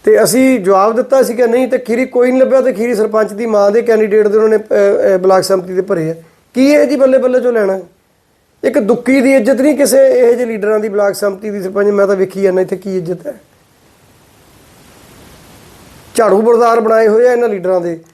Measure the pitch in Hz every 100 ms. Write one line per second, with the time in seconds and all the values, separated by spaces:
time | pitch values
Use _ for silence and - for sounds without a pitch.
0 | 214 214 190 240 262 254 180 190 208 226
1 | 254 269 247 226 240 240 254 254 254 233
2 | 254 247 247 262 240 262 254 196 240 214
3 | 214 214 202 202 233 208 202 220 233 220
4 | 220 214 208 214 220 214 214 214 202 208
5 | 196 185 185 190 185 190 180 185 190 180
6 | 160 165 - _ _ 247 269 294 285 285
7 | 269 262 254 254 247 233 190 190 170 _
8 | _ _ _ _ _ _ 262 285 202 240
9 | 247 269 262 269 214 240 277 254 277 269
10 | 269 247 240 240 233 220 208 214 214 202
11 | 202 - 208 196 214 202 185 196 202 202
12 | 196 196 190 185 196 180 185 190 202 185
13 | 170 175 294 - _ _ _ _ _ _
14 | _ _ _ _ _ _ _ - - -
15 | - - - - - - - - - -
16 | - - 214 196 226 233 233 233 220 220
17 | 220 220 247 240 233 202 180 185 170 165
18 | -